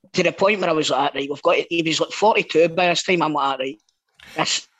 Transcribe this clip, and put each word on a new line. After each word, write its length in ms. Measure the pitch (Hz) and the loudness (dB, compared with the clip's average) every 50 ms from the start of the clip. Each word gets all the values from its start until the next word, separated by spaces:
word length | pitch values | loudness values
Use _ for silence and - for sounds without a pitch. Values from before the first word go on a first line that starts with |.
| _ _ - | _ _ -2
to 80 | - 175 | 0 0
the 100 | 170 160 | 0 0
point 280 | - 190 196 214 196 | 2 2 2 2 2
where 100 | 180 170 | 0 0
I 20 | 160 | 0
was 160 | 156 147 139 | 0 0 0
like, 240 | 139 127 139 143 - | 0 0 0 0 -2
"Right, 140 | 135 139 139 | -4 -6 -6
we've 140 | 143 139 - | -6 -2 0
got," 140 | 170 160 131 147 - | 0 2 2 0 -2
he 140 | 170 170 160 | -2 -2 -2
was, 180 | 160 156 147 | -2 -2 -2
like, 100 | 160 - | -2 -4
forty-two 600 | - - 196 214 170 175 175 - - 156 165 170 | -2 0 2 2 2 2 0 0 2 4 4 4
by 180 | 165 175 180 175 | 2 2 0 2
this 140 | 170 160 - | 2 0 0
time. 180 | - 185 170 | 0 0 0
I'm 140 | 156 156 151 | 2 0 0
like, 240 | 143 135 139 135 131 | 0 0 0 -2 -2
"Right, 200 | 131 135 - - _ _ _ _ _ _ _ _ - - - | -4 -8 -8 -12 _ _ _ _ _ _ _ _ -20 -10 -6
this, 240 | 156 160 - - - | -6 -4 -4 -4 -6
this 80 | - _ _ _ | -6 _ _ _